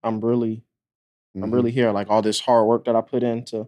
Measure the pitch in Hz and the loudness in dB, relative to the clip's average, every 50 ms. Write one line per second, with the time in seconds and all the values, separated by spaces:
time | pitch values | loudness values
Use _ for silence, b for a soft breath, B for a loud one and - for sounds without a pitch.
0 | _ 117 113 110 107 117 120 123 117 113 110 117 - _ _ _ _ _ _ _ | _ -4 -4 -2 0 0 0 0 0 -2 -4 -8 -12 _ _ _ _ _ _ _
1 | _ _ _ _ _ _ _ 98 98 110 113 123 123 117 117 127 123 113 104 101 | _ _ _ _ _ _ _ -8 -6 -2 0 0 0 0 0 0 0 0 0 -2
2 | 101 98 107 110 107 107 104 - - - 123 117 110 107 117 117 - - 117 113 | -2 0 0 2 2 0 -2 -2 0 2 4 4 6 4 2 2 0 0 0 0
3 | 113 _ - 123 117 120 117 117 120 - - 110 110 | 0 _ -4 -2 -2 -2 -4 -4 -8 -8 -10 -10 -10